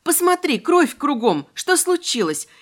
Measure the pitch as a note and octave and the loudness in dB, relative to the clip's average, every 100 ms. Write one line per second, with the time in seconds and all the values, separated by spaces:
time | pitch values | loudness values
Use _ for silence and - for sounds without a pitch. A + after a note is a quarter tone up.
0 | - E4+ F4 F4+ F4+ A3 - F4+ D#4 - | -4 0 2 2 0 -2 2 2 2 0
1 | C#4 B3 A3+ D#3 C#3 - - F#4 - F4 | -4 0 0 0 -4 -8 -2 0 0 -2
2 | - B3 F3 D3+ - _ | -2 -2 -2 -4 -10 _